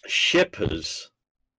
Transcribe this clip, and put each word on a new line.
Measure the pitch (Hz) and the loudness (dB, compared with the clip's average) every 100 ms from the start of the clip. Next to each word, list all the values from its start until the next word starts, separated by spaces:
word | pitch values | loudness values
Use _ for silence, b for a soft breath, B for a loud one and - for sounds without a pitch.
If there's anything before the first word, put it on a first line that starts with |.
| - | -4
Shippers | - - 170 185 - 90 82 - - - _ _ _ _ | 0 4 4 2 0 -2 -2 -6 -10 -12 _ _ _ _